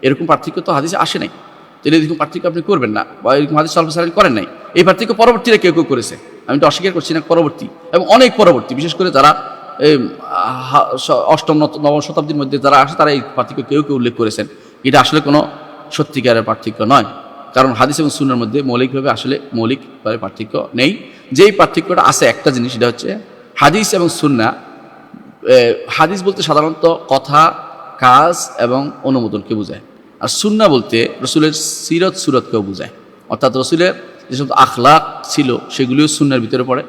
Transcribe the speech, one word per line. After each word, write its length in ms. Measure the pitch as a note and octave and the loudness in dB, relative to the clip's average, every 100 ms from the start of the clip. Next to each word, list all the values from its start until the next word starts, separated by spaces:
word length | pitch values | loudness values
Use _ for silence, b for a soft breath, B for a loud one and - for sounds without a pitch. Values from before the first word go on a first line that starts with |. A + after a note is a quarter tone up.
এরকম 240 | C3 C#3+ E3 | 0 -2 0
পার্থক্য 340 | D3 - - | -2 -2 -10
তো 120 | - | -4
হাদিসে 240 | D3+ D#3 F#3+ | -2 -2 -6
আসে 220 | - F#3 | -6 -8
নাই, 100 | - - - - - _ | -8 -12 -20 -20 -20 _
তাহলে 140 | D3 D#3+ | 0 0
এরকম 180 | D#3 | 0
পার্থক্য 340 | D#3+ D3+ F3 F3 | -4 -6 -4 -6
আপনি 140 | E3+ | -6
করবেন 280 | E3 F#3+ B2 | -2 -2 0
না, 140 | G#2 - - | -4 -8 -6
বা 140 | A2+ C#3 | 0 0
এরকম 200 | D3 D3+ | 2 0
হাদিস 140 | D#3+ | 0
সালফে 200 | F3 D#3+ | 0 -2
সালেহিন 220 | D#3 E3+ | -2 -2
করেন 180 | E3+ F#3+ | 0 2
নাই। 140 | A2+ F2+ - - | 0 -4 -14 -6
এই 100 | D#3 | 2
পার্থক্য 300 | F#3+ F3+ A3+ | 2 2 0
পরবর্তীরা 420 | G#3 A#3 A#3 A#3+ G#3+ | 4 4 4 2 2
কেউ 160 | F#3 | 4
কেউ 120 | D#3+ | 2
করেছে, 320 | D#3 C3 G#2+ - - - - | 0 -2 -4 -12 -20 -20 -4
আমি 140 | C3+ | 2
তো 60 | D3+ | 2
অস্বীকার 260 | C#3+ F#3+ | 2 -4
করছি 220 | F3 - | -4 -4
না, 60 | E3 - | -6 0
পরবর্তী 400 | E3+ D3+ - - - - | 0 0 -4 -16 -16 -2
এবং 140 | - - | -2 4
অনেক 260 | A3+ B3+ - | 6 6 6
পরবর্তী, 380 | F#3+ C3+ - | 4 4 0
বিশেষ 200 | B2+ E3 | -6 -6
করে 160 | - F3+ | -2 0
যারা 400 | C3+ C#3+ D3+ - - - - | 4 4 4 -6 -16 -18 0
এই, 300 | D3 D3 A#2 - | 2 2 0 -8
হা-, 760 | - F2+ G#2+ B2+ B2+ C#3+ - C3 | -8 -4 -4 -6 -2 0 0 -4
স-, 140 | - | -2
অষ্টম, 460 | C3 G2+ D3+ - D3+ | -2 2 0 2 0
নত-, 220 | D3+ D#3 | 0 -2
নবম 220 | D3 D3 | -2 -2
শতাব্দীর 360 | C#3+ D3+ D3+ D3+ | -2 -6 -4 -4
মধ্যে 220 | C3+ C#3 | -4 -2
যারা 220 | C#3 C#3 | 2 4
আসে, 140 | C#3 - | 2 0
তারা 120 | D3+ | 0
এই 100 | C#3+ A#2 | 0 -4
পার্থক্য 280 | - A#2+ C#3 | -8 -6 -8
কেউ 200 | B2+ C#3 | -2 -2
কেউ 140 | D3 C3+ | 0 -2
উল্লেখ 200 | A#2+ A#2 | -2 -2
করেছেন। 300 | A2 - G2+ - B B | -4 -4 -10 -12 B B
এটা 160 | C3+ D3 | 2 4
আসলে 200 | B2+ D3+ | 4 2
কোনো 280 | C#3+ D3 D3+ - - - - | 2 0 0 -8 -20 -20 -14
সত্যিকারের 520 | - D3+ C#3 B2 A2+ | -6 -4 -2 2 2
পার্থক্য 400 | A2+ A2 - G#2+ | 0 -4 -6 -6
নয়, 220 | A2 C#3 G#2 - - - - | 2 2 2 -10 -20 -20 -6
কারণ 180 | B2+ C3 | 2 2
হাদিস 280 | A2+ B2+ D3 | 2 0 0
এবং 100 | D3+ | -2
সুন্নাহর 300 | - C#3 B2 | 0 -2 0
মধ্যে 220 | A2+ C3+ | -2 -2
মৌলিকভাবে 480 | C3+ A#2+ C3 C3+ C3+ | -2 -2 -2 -2 -2
আসলে 300 | A#2+ C3 C#3 - | -2 -2 -6 -6
মৌলিকভাবে 640 | A#2 A2+ C3+ - - G#2+ A2+ | -4 -2 -4 -8 -12 -8 -6
পার্থক্য 500 | G2 - A2 - - | -8 -12 -8 -8 -8
নেই। 220 | A#2+ C3+ G#3 - B B | -2 -2 -2 -12 B B
যেই 200 | C3 G3+ | 4 4
পার্থক্যটা 500 | G3+ E3 - - F3+ | 6 0 0 -2 0
আছে 240 | D#3+ C#3+ C3+ | 2 2 0
একটা 240 | - - | 0 -2
জিনিস, 220 | B2+ B2 | -2 -6
সেটা 140 | A#2+ A#2+ | -2 -2
হচ্ছে 320 | A#2 - G#3 - - - - | -2 -8 -8 -12 -20 -18 0
হাদিস 380 | C#3+ F#3 G#3 | 2 2 0
এবং 140 | G3 F3 | 0 0
সুন্নাহ। 440 | E3 D3+ C3 A2 - - - - - - - - - - | 0 0 2 0 -4 -16 -20 -20 -20 -20 -20 -20 -12 4
এ, 240 | B2+ A#2 - - | 6 6 0 -4
হাদিস 340 | - D#3 G3 | 0 0 0
বলতে 200 | F#3 F#3+ | -4 -4
সাধারণত 540 | D#3+ D3 D#3 D#3 E3 E3 - | 0 0 0 0 0 0 0
কথা, 560 | C3+ - D3 D#3+ - - - - - | -2 2 4 4 2 -16 -20 -20 0
কাজ 500 | B2+ B2+ D#3+ F3 - - | 4 6 4 0 -6 -4
এবং 320 | A#2+ B2+ C#3+ - | -2 -2 -4 -8
অনুমোদনকে 520 | C3+ C3 A2+ G#2 G2 | -2 -2 -2 -6 -6
বোঝায়, 260 | A2 F2+ - - - _ _ | -6 -6 -12 -18 -20 _ _
আর 80 | - | -6
সুন্নাহ 400 | - G#3 G#3+ G#3+ | -2 0 2 4
বলতে 400 | C3+ G#2+ A2+ A#2 - | 4 2 0 -2 -4
রসুলের 300 | B2+ D#3+ D#3 | -2 0 0
সিরত 640 | D#3 - - - E3 F#3 | 0 -8 -10 -4 -2 -2
সুরতকেও 480 | F#3 - C3 A2+ A2+ | -2 -2 -2 0 -4
বোঝায়, 260 | G2 F#2 D2+ - - - _ | -4 -8 -12 -16 -20 -20 _
অর্থাৎ 280 | A2+ B3+ C3+ | -2 -2 -2
রসুলের 380 | B2+ E3 F3+ - - - - | -2 0 0 -2 -14 -20 -12
যে 60 | B2+ | -8
সমস্ত 160 | C#3 | -4
আখলাক 760 | - C3 - B2 D#3 - - - | 2 2 4 4 4 2 -12 -6
ছিল 260 | - C3+ A#2 - | -2 0 -2 -6
সেগুলিও 380 | - B2+ C3 D3+ | -4 -2 2 0
সুন্নার 320 | D3+ C#3+ C3 | 2 0 0
ভিতরে 220 | A2 B2+ | -2 -4
পড়ে। 200 | B2 B2+ | -2 -4